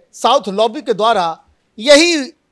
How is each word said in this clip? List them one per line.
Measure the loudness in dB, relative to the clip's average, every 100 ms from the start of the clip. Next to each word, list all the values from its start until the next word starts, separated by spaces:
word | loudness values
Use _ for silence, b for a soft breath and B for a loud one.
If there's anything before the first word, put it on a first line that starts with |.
| _
साउथ | -4 0 0 -2
लॉबी | -2 -2 -4
के | -6
द्वारा, | -2 0 0 -4 -8 _ _ _ -4
यही | 4 4 4 0 -6 -14 _